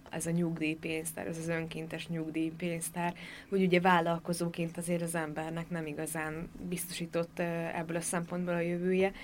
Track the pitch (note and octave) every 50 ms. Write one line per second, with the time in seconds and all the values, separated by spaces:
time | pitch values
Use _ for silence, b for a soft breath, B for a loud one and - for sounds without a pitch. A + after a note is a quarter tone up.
0 | - - - E3 D#3+ E3 E3+ E3+ F3 E3 E3+ D#3 D#3 D#3 D#3 D#3+ D#3+ E3 D#3+ D#3+
1 | D#3+ E3 - - - - E3 D#3+ D#3+ E3 E3+ E3 E3 D#3+ D#3+ D#3+ D#3+ E3 E3+ D#3+
2 | - - E3+ E3 D#3+ D#3+ D#3 D#3+ D#3+ D#3+ D#3+ E3 F#3 F3 E3+ E3 E3 - - F3
3 | E3+ F3 F3 B B B B B B B G3 G3 F#3+ F#3 F3 F3 F3 F#3 F3+ E3+
4 | E3 E3+ E3+ E3 - - F3 F3 E3+ E3+ E3+ - E3+ E3 E3+ F3 E3 E3+ F3 E3+
5 | E3+ E3 E3 E3+ D#3+ D3+ D3+ D#3 D#3 D#3+ E3 E3 E3 E3 F3 E3 D#3+ D3+ D3 D3+
6 | D#3 D#3 D#3+ D#3+ D#3 D#3 D#3 D#3+ E3+ - - - - F3+ F3+ E3+ - - - -
7 | F3 E3 - E3+ E3+ E3+ - - F3 E3+ E3+ E3+ E3 E3 - E3+ E3 E3 E3 E3+
8 | E3 - F#3 F3 E3+ E3+ F3+ F3 F3+ F3 F3 E3+ E3+ E3+ F3 F3 F3 F#3 F#3 F#3
9 | F#3+ G3 G3 B